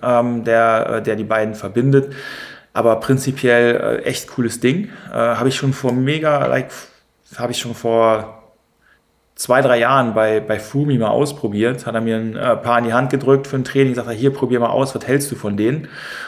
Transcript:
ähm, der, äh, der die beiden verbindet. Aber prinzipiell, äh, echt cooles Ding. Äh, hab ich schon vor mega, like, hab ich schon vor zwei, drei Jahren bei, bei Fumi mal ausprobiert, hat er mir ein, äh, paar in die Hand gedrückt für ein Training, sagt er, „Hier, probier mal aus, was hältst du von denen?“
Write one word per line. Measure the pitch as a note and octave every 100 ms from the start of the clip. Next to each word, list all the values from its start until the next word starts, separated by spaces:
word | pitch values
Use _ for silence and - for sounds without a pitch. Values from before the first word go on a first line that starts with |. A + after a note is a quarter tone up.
ähm, | B2+ A#2+ A#2+ A#2
der, | A2+ A2+ A2+ A2+ -
äh, | A2+
der | A2 G#2+
die |
beiden | G#2+ A2 G#2+
verbindet. | - G2 A#2 C3+ C#3 C#3 - - - - - _
Aber | - A#2 A2+
prinzipiell, | - C3+ C3+ - B2+ A#2+ A#2+ A#2+
äh, | A2+ A2+ -
echt | C3+ -
cooles | - A2+ A#2
Ding. | B2+ E3+ G#3 - -
Äh, | A#2
hab | A#2 A2+ C3
ich | C3+
schon | C#3
vor | C3+ B2+
mega, | B2 C3 D3+ D#3 D3 B2+
like, | B2+ C3 - - _ _ _ _ -
hab | A#2+
ich | A#2+
schon | A#2+ A2+
vor | A#2 A2+ A2+ G#2+ - - _ _ _ _ _ _ _ _ _ -
zwei, | - C3
drei | C3 A#2+
Jahren | A#2 C3+ A#2+
bei, | G#2+ A2 A2
bei | - G#2+
Fumi | - C#3 D3 B2
mal | G#2+
ausprobiert, | A#2 C#3+ D3 G#2 G#2 A#2 C3 A#2
hat | A2+
er |
mir | A2+ A2
ein, | A2+ G#2+
äh, | B2 A2
paar | A#2 A#2+
in | A#2
die |
Hand | A#2+ C3+
gedrückt | C#3 B2+ C#3 C#3
für | C3+
ein |
Training, | B2+ C3+ C3+ B2
sagt | A2+
er, |
„Hier, | A2 C3+
probier | C#3 A#2+ B2
mal | A#2
aus, | B2+ C3+
was | A#2+ -
hältst | C#3+ C#3+
du | A#2+
von | G#2 G2+
denen?“ | A2 D3+ - - - -